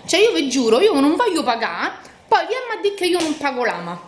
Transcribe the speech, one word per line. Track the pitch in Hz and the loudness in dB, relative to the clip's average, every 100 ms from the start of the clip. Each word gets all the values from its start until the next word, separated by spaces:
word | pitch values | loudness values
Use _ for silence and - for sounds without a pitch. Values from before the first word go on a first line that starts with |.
| - | -2
Cioè, | 349 | 2
io | 440 | 4
vi | 339 277 | 2 -2
giuro, | 254 226 226 | 0 2 4
io | 415 294 | 4 4
non | 285 339 | 2 2
voglio | 480 320 | 0 0
pagare, | 247 226 214 170 294 - - - - | -2 -2 -2 -4 -6 -8 -20 -12 0
poi | 415 330 | 0 0
vieni | 494 494 440 | -4 -6 -2
a | |
dire | 403 | -2
che | 403 359 | -2 0
io | 349 | 0
non | 320 294 | -2 -2
pago | 277 247 | -4 -2
l'ama. | 233 175 170 175 | -4 -4 -8 -8